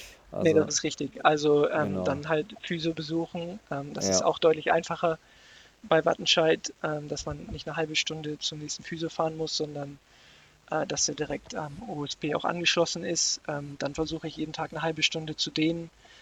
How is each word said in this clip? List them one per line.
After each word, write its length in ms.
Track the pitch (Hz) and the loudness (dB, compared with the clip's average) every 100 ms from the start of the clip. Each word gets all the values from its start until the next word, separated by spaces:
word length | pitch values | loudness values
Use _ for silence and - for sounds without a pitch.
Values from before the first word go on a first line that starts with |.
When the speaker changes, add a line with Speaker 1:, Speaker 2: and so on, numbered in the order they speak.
| - - - - | -2 -20 -8 2
Speaker 1:
Nee, 120 | 170 | 6
Speaker 2:
Also 80 | 160 | 6
Speaker 1:
das 140 | 151 | 4
ist 80 | - | 0
richtig. 420 | 151 - 139 - | -2 -4 -6 2
Also, 440 | 156 151 147 147 147 | 4 4 6 6 4
ähm, 180 | 156 147 | 2 0
Speaker 2:
Genau. 100 | 185 | 0
Speaker 1:
dann 240 | 90 139 151 | 0 0 0
halt 260 | 156 185 - | -2 -2 -8
Physio 300 | - 170 165 | -6 -2 -2
besuchen, 640 | 156 151 165 165 175 170 202 - | -2 -2 -2 -2 -6 -8 -10 -6
ähm, 240 | 143 143 | -6 -6
das 120 | 160 - | -2 2
Speaker 2:
Ja. 40 | |
Speaker 1:
ist 120 | 190 | 4
auch 160 | - - | 2 4
deutlich 320 | 165 156 175 | 4 4 2
einfacher 460 | 170 - 165 170 160 _ - - - - _ | 2 0 0 0 -2 _ -20 -20 -20 -20 _
bei 220 | - 160 | 2 4
Wattenscheid, 680 | - - 165 - 160 - - - | 4 2 4 6 6 4 -2 -6
ähm, 260 | 156 151 147 | -4 -4 -4
dass 180 | 147 156 | -6 -6
man 200 | 151 - | -8 -8
nicht 200 | 156 156 | -8 -6
eine 80 | 156 | -4
halbe 200 | 156 156 | 0 0
Stunde 420 | - 156 151 147 | -2 -4 -6 -4
zum 200 | - 151 | -6 -6
nächsten 240 | 151 - | -8 -8
Physio 260 | - 165 160 | -8 -4 -2
fahren 280 | - 160 160 | 0 0 0
muss, 200 | 156 - | -2 -2
sondern, 420 | 151 143 143 143 _ - - - - _ - | -4 -4 -8 -12 _ -20 -20 -20 -20 _ -4
äh, 160 | 156 - | -2 -2
dass 200 | 147 - | 0 0
der 80 | |
direkt 400 | 139 147 143 - | 0 -4 -4 -6
am 180 | 208 151 156 220 | -8 -8 -8 -8
O 160 | 147 | -6
S 120 | 143 - | -6 -4
P 180 | 151 | -2
auch 100 | 147 | 0
angeschlossen 600 | - 175 170 175 165 170 | 0 0 2 4 2 0
ist. 360 | 170 165 - - - | -2 0 0 -2 -4
Ähm, 280 | 147 143 143 | -6 -6 -6
dann 160 | 143 | -4
versuche 340 | 143 156 160 160 | -2 -2 -4 -6
ich 80 | 156 | -6
jeden 160 | 156 | -6
Tag 200 | 156 160 | -4 -6
eine 100 | 156 | -2
halbe 200 | 160 156 | -2 2
Stunde 340 | - 160 156 156 | 0 0 -6 -4
zu 140 | 151 | -4
dehnen, 400 | 160 156 170 165 - - - | 2 2 0 -6 -16 -20 -20